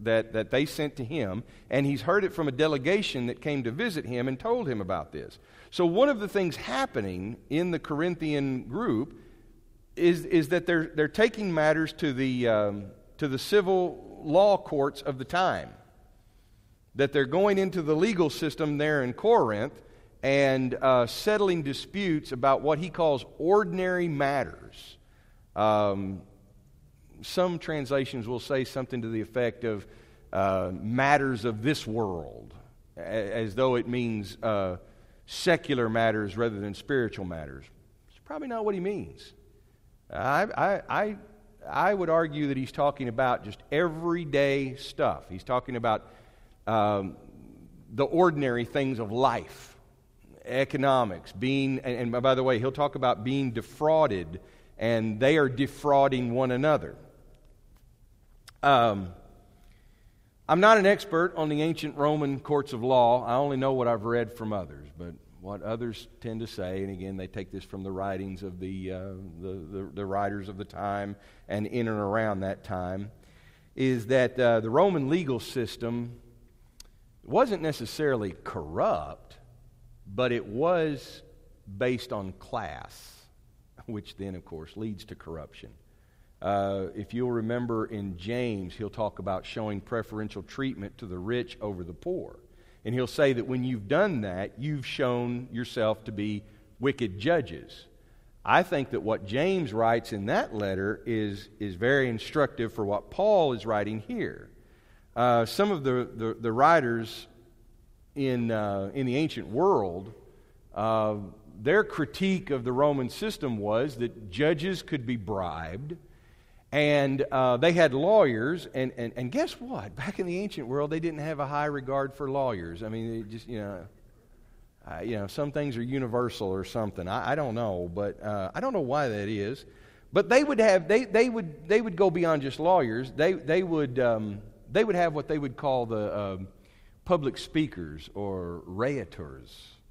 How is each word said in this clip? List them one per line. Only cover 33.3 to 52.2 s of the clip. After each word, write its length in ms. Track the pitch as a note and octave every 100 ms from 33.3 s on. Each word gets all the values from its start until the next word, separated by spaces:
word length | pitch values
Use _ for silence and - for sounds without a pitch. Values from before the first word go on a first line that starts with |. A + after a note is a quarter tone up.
| A2+ A2
though 220 | G2 C3 B2
it 120 | A#2
means, 480 | B2 A#2+ G#2+ G2 -
uh, 340 | A#2 G#2 F#2+ F2 - - - - -
secular 600 | - - E3 - C3 A#2
matters 480 | A2+ A2+ G#2+ G#2 G2
rather 220 | A#2 G#2
than 140 | G#2
spiritual 500 | G2 - C3+ A2+ -
matters. 400 | F#2 E2 D2 C2 - - - _ _
It's 100 | -
probably 240 | - D4+ C#4
not 160 | A#3
what 100 | G#3+
he 60 | G3
means. 520 | F3+ G3+ E2+ C#2 - - - - _ _ _ _ -
I, 340 | - A#2 D3 G#3 -
I, 260 | E3+ G3 -
I, 280 | C#3 G#3+ G3+ - - - - -
I 260 | - F3
would 160 | G3+ E3+
argue 380 | E3 D#3+ D3 D3
that 80 | C3
he's 160 | B2+
talking 360 | - C#3+ - B2+
about 360 | A#2 C3 B2
just 180 | G#2 G#2 -
everyday 1080 | C#3+ F3 D#3+ E3+ E3+ D#3+ C#3 C#3 C#3 C3+ B2
stuff. 480 | - - C3+ D2 -
He's 160 | F#2
talking 320 | - B2+ - B2
about, 300 | A#2 G#2+ - - - - - _ -
um, 500 | A2 G#2 G2+ G2 - - - - - - - -
the 100 | A2+
ordinary 600 | C#3 E3 F3+ D3 C3+ A#2+
things 340 | A#2 D3 C3+ A#2
of 140 | G#2+
life, 640 | A#2 C3 A#2 E2+ - - - - _ _ _ - -
economics, 880 | - B2+ C3+ D3 C#3 C3 A2+ E2+ -
being, 460 | F#2+ B2+ C#3 C3+ C3
and, 340 | B2+ B2 A#2+
and 80 | B2